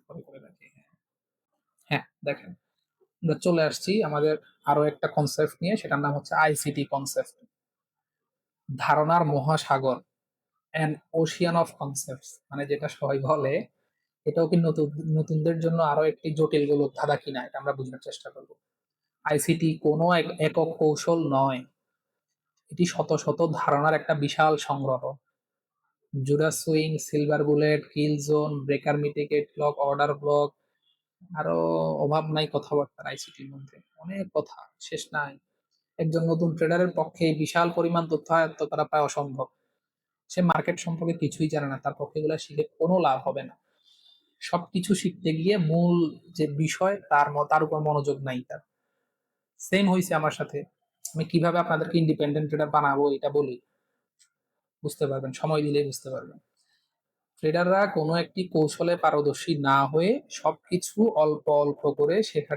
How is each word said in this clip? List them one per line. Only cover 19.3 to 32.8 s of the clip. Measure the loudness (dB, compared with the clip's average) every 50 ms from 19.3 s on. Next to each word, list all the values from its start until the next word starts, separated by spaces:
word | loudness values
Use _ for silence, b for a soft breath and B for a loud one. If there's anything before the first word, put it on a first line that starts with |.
| 0 0 2 0 0 0 0 0 0 0
কোনো | 0 0 2 2 2 2
এক-, | 2 2 0 -2 -2 -2
একক | -2 0 2 0 -2 -2 0 0
কৌশল | 0 0 0 0 0 0 0 0 0 0
নয়, | 2 2 2 2 0 -4 -8 -14 _ _ _ _ _ _ _ _ _ _ _ _ _ _ _ _ _ _ _ -8
এটি | -2 -2 -2
শত | 0 0 -2 -2 -2 -2
শত | -2 0 -2 -2 0 0 0 0
ধারণার | -2 0 0 2 2 2 2 2
একটা | 0 0 -2 -2
বিশাল | -2 -2 -2 0 2 4 4 4
সংগ্রহ। | 2 0 -4 -4 -4 -2 -2 -2 -2 -4 -8 -10 -10 _ _ _ _ _ _ _ _ _ _ _ _ _ _ _ _ _ _ -8 -4
জুডাস | 0 0 2 2 2 0 -2 -2 -2
সুইং, | 0 0 0 0 0 -2 -6
সিলভার | -6 -4 -2 -2 0 2 2 2 2
বুলেট, | 2 2 4 4 4 2 2 -2 -4 -4
কিল | -2 0 0 0 -2
জোন, | 0 0 0 0 0 0 -4 -6 -4
ব্রেকার | -2 -4 -2 0 0 0 0
মিটিগেট | 0 -2 -2 -4 -4 -2 0 -2 -2 -2 -4
ব্লক, | -2 -2 -2 0 0
অর্ডার | -2 -2 0 0 0 0 -2
ব্লক, | -2 0 0 2 2 2 0 -4 _ _ _ _ _ _ _ _ _ _ _ _ _ -20 -12 -8
আরো | -6 -2 0 0 2 2 2 2 2 0 0 0
অভাব | 0 0 0 0 0 0
নাই | 0 -2 -2 -2 -2
কথাবার্তার | -2 -4 -4 -2 -2 -2